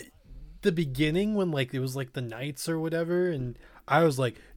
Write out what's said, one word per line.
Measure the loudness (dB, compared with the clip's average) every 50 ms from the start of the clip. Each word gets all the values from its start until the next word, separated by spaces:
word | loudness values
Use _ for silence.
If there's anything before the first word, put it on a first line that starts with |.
| -4 -10 -18 -20 -20 -20 -18 -18 -16 -18 -10 -2 0
the | 0
beginning | 2 2 0 -2 0 0 2 2 2 2 2 2 2
when, | 0 0 0
like, | 0 0 -2 -2 -2
it | -4
was, | -4 -4 -4
like, | -6 -8 -6 -6
the | -6
Knights | -6 -6 -6 -8 -8 -8 -8 -8 -4 -4
or | -2 -2
whatever, | -2 -2 -2 -2 -2 0 0 2 2 0
and | 0 -2 -4 -6 -8 -10 -16 -20 -20 -14 -4 2
I | 4 6 6
was | 6 6 4
like, | 0 0 -2 -4 -16 -20 -16